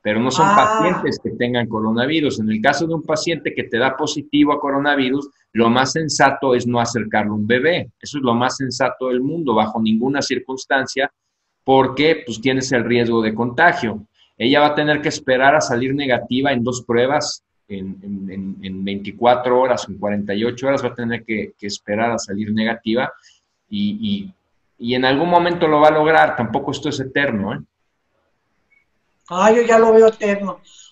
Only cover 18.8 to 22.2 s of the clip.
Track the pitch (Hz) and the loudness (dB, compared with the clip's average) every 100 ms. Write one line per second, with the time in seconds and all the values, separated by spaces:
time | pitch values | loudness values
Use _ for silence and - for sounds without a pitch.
18.8 | 98 98 104 107 120 123 127 123 131 117 | -6 -6 -8 2 4 4 2 2 2 -2
19.8 | - 90 104 104 101 101 117 120 135 139 | -4 -8 -4 -4 -4 -2 -2 -2 -2 -2
20.8 | 120 120 117 117 113 107 - _ 101 - | -4 -6 -6 -6 -6 -6 -6 _ -12 -10
21.8 | - 104 117 113 | -6 -2 -2 -2